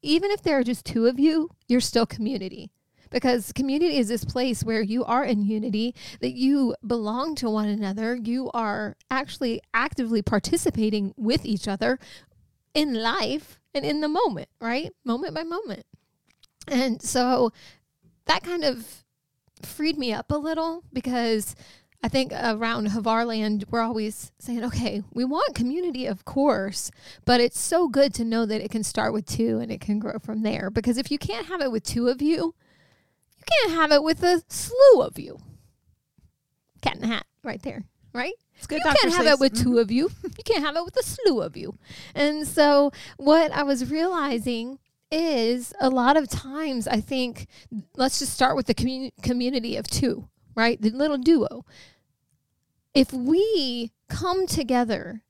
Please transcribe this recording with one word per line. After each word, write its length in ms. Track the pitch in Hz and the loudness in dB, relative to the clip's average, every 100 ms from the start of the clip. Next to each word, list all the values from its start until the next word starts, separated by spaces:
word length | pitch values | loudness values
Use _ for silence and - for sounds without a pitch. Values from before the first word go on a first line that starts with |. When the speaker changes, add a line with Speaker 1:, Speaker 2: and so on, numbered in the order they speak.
Speaker 1:
even 300 | 294 311 392 | 2 0 2
if 100 | 403 | -2
there 160 | - 285 | 0 0
are 60 | |
just 220 | 240 247 - | 0 -2 -4
two 220 | 233 226 | 2 2
of 120 | 254 | 4
you, 300 | 294 320 320 - _ | 2 2 -2 -8 _
you're 140 | 240 | 2
still 240 | - - 226 | 2 0 0
community. 640 | - 214 202 185 - - _ _ _ _ | -2 -6 -6 -8 -12 -18 _ _ _ _
Because 420 | 240 254 247 202 | -2 2 0 -2
community 460 | - 269 277 349 285 | -4 0 2 2 2
is 100 | 220 | 0
this 160 | 233 | 0
place 400 | - 254 254 226 | -4 -2 -2 -2
where 180 | 226 226 | -2 -2
you 220 | 208 226 | 0 -2
are 200 | 247 247 285 | 0 0 2
in 180 | 214 | 0
unity, 500 | 202 214 226 208 233 - - - | 0 -2 -2 -2 -2 -6 -16 -6
that 100 | 247 | -6
you 420 | 247 262 285 254 - 208 | 0 2 4 2 0 -4
belong 500 | 233 208 226 302 294 | -4 -2 -4 -4 -4
to 140 | 233 | -2
one 180 | 214 214 | 0 0
another. 480 | 208 202 196 220 247 | -2 -4 -4 -4 -4
You 340 | 220 240 262 | -2 -4 -4
are 420 | 233 220 214 214 220 _ | -4 -4 -4 -6 -10 _
actually 500 | 262 277 - 254 226 _ | -4 -4 -4 -4 -4 _
actively 480 | 226 - - 233 226 | -2 -2 -2 0 0
participating 920 | 202 214 - 339 - - 220 208 196 - | 2 0 0 0 0 0 0 0 -4 -4
with 280 | 214 262 - | -2 -2 0
each 220 | 202 - | -4 -4
other 320 | 196 226 262 - - _ _ _ _ _ | -2 -2 -2 -6 -20 _ _ _ _ _
in 200 | 302 302 | -2 0
life 680 | 233 226 285 220 285 - - _ | 0 -2 -2 -2 -4 -8 -20 _
and 100 | 285 285 | -4 -2
in 140 | 302 | -2
the 80 | 302 | 0
moment, 400 | 311 440 185 - _ | 0 0 -2 -10 _
right? 300 | 233 240 320 - | -4 -4 -4 -10
Moment 320 | 254 233 339 302 | -6 -4 -4 -6
by 80 | |
moment. 420 | 330 339 427 214 - - _ _ _ _ _ _ - | -6 -6 -8 -12 -14 -20 _ _ _ _ _ _ -4
And 340 | 254 262 240 | 0 0 -2
so 500 | - 254 247 254 240 - - _ _ _ _ _ - | -2 0 2 4 2 -2 -20 _ _ _ _ _ 0
that 160 | 330 | 0
kind 200 | 349 349 | 0 -2
of 400 | 302 254 220 - _ _ _ _ _ _ | -2 -4 -10 -20 _ _ _ _ _ _
freed 360 | - - 311 302 | -18 -6 -4 -2
me 160 | 247 | -4
up 180 | 214 - | -4 -4
a 60 | 294 | -4
little 460 | 294 320 330 330 - | -4 -4 -4 -6 -10
because 640 | 254 247 247 233 220 202 - - - _ _ | -8 -4 -2 0 -2 -4 -12 -20 -20 _ _
I 40 | 226 | -2
think 260 | 269 262 | 0 -2
around 560 | - 240 220 226 233 214 | -2 -2 -2 -2 -2 -2
Havarland, 720 | 214 220 226 233 220 214 214 - | -2 0 0 0 -2 -2 -2 -2
we're 100 | 233 | -2
always 500 | 226 220 214 208 - _ | 0 -2 -4 -6 -16 _
saying, 260 | - 233 | -8 -6
"Okay, 380 | 240 - 233 208 196 | -4 -4 -4 -4 -8
we 140 | - 254 | -4 -2
want 300 | 302 571 - | 0 -2 0
community, 500 | 240 302 359 254 254 | -2 -2 -4 -4 -6
of 180 | 190 | -6
course, 680 | - - 285 208 196 190 - - - - | -6 0 2 2 -2 -6 -10 -12 -20 -10
but 180 | - 247 | 2 4
it's 180 | 240 - | 4 0
so 280 | - 339 339 | 0 2 2
good 260 | 247 277 202 | 4 2 2
to 80 | |
know 220 | 226 226 226 | -2 0 0
that 160 | 214 | -2
it 80 | 214 | -4
can 140 | 226 | -4
start 280 | 208 - 220 | -4 -2 -2
with 140 | 220 - | -2 -4
two 320 | - 233 220 | -2 0 0
and 140 | 233 | -4
it 100 | 208 | -8
can 160 | - 208 | -4 -4
grow 220 | 214 220 | -2 -8
from 240 | - 220 | -8 -4
there." 260 | 220 220 196 | -2 -2 -4
Because 280 | 220 226 240 | -2 0 -2
if 100 | 269 | -2
you 80 | 285 | -4
can't 300 | - 453 370 | -4 -8 -6
have 140 | 359 | -4
it 100 | 277 | -2
with 120 | 226 | -4
two 240 | - 233 240 | -4 -2 0
of 140 | 254 | 0
you, 320 | 294 320 330 - _ _ _ _ _ _ _ _ | 0 0 -2 -6 _ _ _ _ _ _ _ _
you 40 | - | 0
can't 220 | 659 453 | 2 4
have 200 | 330 311 | 2 4
it 120 | 294 | 4
with 180 | 302 320 | 4 2
a 220 | 349 359 - | 4 2 0
slew 520 | - - 480 554 415 | -10 -6 8 10 10
of 160 | - - | 6 -4
you. 220 | - - - - _ _ _ _ _ _ _ _ _ _ _ _ | -14 -14 -20 -20 _ _ _ _ _ _ _ _ _ _ _ _
Cat 120 | - - | -6 -4
in 40 | |
the 60 | 233 | -4
Hat 180 | 226 - _ | -4 -6 _
right 180 | 254 220 | -12 -10
there, 220 | - - 202 _ _ | -10 -12 -14 _ _
right? 200 | 233 277 392 _ _ | -8 -8 -8 _ _
Speaker 2:
It's 120 | - | -8
good, 100 | 302 | -2
Speaker 1:
You 40 | |
Speaker 2:
Doctor 160 | - - 427 | 2 4 4
Speaker 1:
can't 60 | 349 | 2
have 100 | - | 4
it 120 | 285 | 6
Speaker 2:
Seuss. 20 | |
Speaker 1:
with 160 | 269 220 | 4 2
two 140 | 247 | 2
Speaker 2:
Mm-hmm. 80 | 240 | 4
Speaker 1:
of 120 | 226 | 4
you. 200 | 233 330 - | 2 0 -4
You 200 | 370 - - | -14 -12 -2
can't 180 | 453 | 0
have 120 | 294 302 | 0 -4
it 100 | 349 | -4
with 100 | 508 | -4
a 60 | |
slew 380 | - - 466 254 | -4 0 2 2
of 160 | 165 - | -2 -8
you. 180 | - - _ - - | -12 -12 _ -20 -14
And 340 | - 285 302 294 | 0 0 0 -4
so 440 | - 294 285 285 - - - | 4 6 8 4 0 -20 -4
what 340 | 277 311 311 | 4 6 6
I 120 | - | 0
was 260 | 285 277 254 | 0 0 0
realizing 880 | 311 339 349 285 240 233 233 233 277 _ _ _ | 0 0 0 -2 -2 -4 -4 -6 -12 _ _ _
is 600 | 311 330 277 226 247 240 392 | -2 0 2 2 0 -4 -2
a 80 | 277 | 0
lot 280 | 262 240 302 | 4 4 4
of 100 | 269 | 2
times 580 | - 269 277 311 254 214 | -6 -8 -6 -4 -4 -2
I 140 | 214 | -2
think, 460 | - 269 254 240 - - - 220 - - | -2 -4 -4 -6 -16 -18 -14 -14 -12 -2
let's 240 | 262 - | 0 0
just 140 | 269 | -6
start 220 | - 254 269 | 0 0 2
with 120 | 247 | 0
the 80 | 240 | 0
commu-, 360 | 247 262 262 _ | 0 -4 -10 _
community 520 | - 247 247 262 233 220 | -4 0 0 -2 -4 -6
of 120 | 220 | -6
two, 420 | - 262 - - _ _ | -2 0 -2 -8 _ _
right? 260 | - 226 240 | 0 2 4
The 120 | 214 | 0
little 260 | 233 302 285 | 2 0 2
duo. 480 | 254 330 208 233 - - - _ _ _ _ _ _ _ _ _ _ | 6 6 4 -4 -18 -20 -20 _ _ _ _ _ _ _ _ _ _
If 180 | 285 262 | 2 2
we 800 | 262 247 330 427 427 262 240 233 _ _ | 2 2 2 4 2 0 -4 -8 _ _
come 400 | - 359 370 370 | -6 -2 0 0
together 760 | - 254 254 240 202 - 226 _ | -2 2 2 2 -2 -6 -14 _